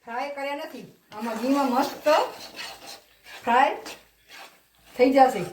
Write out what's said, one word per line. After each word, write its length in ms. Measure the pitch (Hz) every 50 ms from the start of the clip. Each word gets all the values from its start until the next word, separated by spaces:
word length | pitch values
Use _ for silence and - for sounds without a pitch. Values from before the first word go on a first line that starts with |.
| _
ફ્રાય 260 | 233 233 247 277 285 285
કર્યા 200 | 277 277 277 285 302
નથી, 260 | 330 320 - 240 - - _ _ _ _ -
આમાં 200 | 214 233 240 220 214
ઘીમાં 260 | 233 269 277 285 277 254 240
મસ્ત 340 | 262 311 - - - - 302 311 - 508 508 - - - - - - - - - - - - - - _ _ _ _ _ - - - -
ફ્રાય 300 | 240 233 254 277 311 392 - - - - - _ _ _ _ _ _ - - - - _ _ _ _ _ _ _ - -
થઈ 140 | - 247 269 262
જશે. 260 | 277 262 247 226 196 165 139